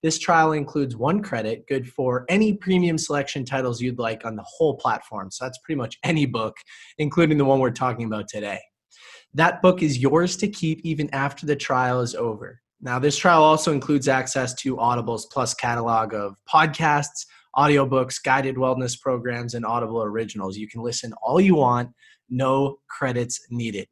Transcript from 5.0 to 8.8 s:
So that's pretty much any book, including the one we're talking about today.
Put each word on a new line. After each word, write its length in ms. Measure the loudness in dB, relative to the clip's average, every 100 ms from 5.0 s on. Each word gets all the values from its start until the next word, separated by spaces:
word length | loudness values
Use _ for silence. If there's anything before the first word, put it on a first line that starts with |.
| -6 -12 -12
So 140 | -10
that's 140 | -12 -12
pretty 200 | -8 -6
much 180 | -6 -8
any 240 | -2 0 0
book, 300 | -2 -6 -8 -20 -20 -20 -6
including 400 | -2 2 4 4
the 60 |
one 160 | 4 4
we're 100 | 2
talking 360 | 0 -4 -2 -6
about 200 | -6 -6
today. 320 | -8 -8 -8 -12 _